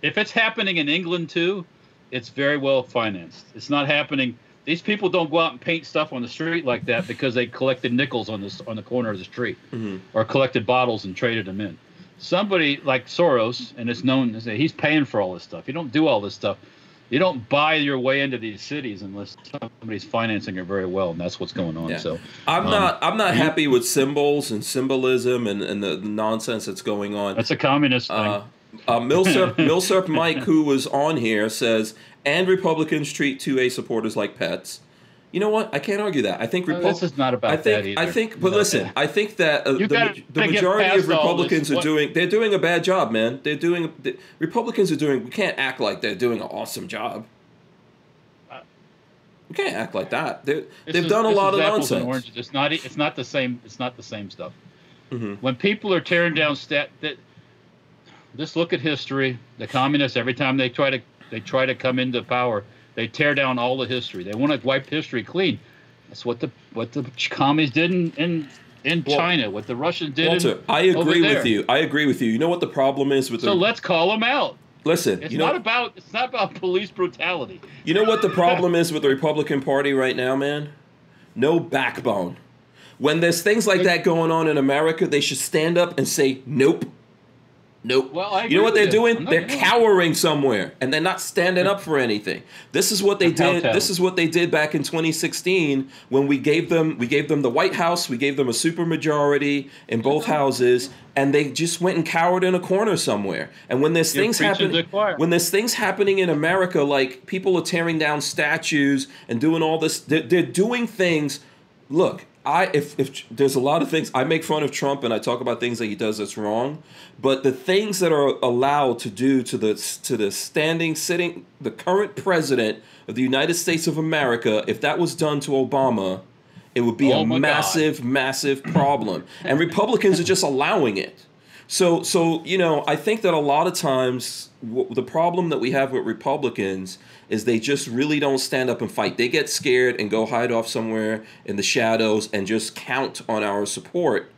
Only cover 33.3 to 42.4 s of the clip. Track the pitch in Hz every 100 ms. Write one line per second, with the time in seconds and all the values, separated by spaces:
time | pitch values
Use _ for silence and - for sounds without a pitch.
33.3 | 135 - 131 127 123 113 117 110 107 101
34.3 | - 85 87 - - _ _ - _ _
35.3 | 175 208 214 214 143 143 202 214 151 104
36.3 | 90 113 180 180 151 175 175 175 139 131
37.3 | 123 - 156 185 208 196 202 175 175 220
38.3 | - 180 202 202 120 95 - 147 208 208
39.3 | - 160 147 - 135 208 226 233 - -
40.3 | 131 - 196 180 208 190 190 156 165 151
41.3 | 175 175 160 147 139 147 156 147 120 175
42.3 | 208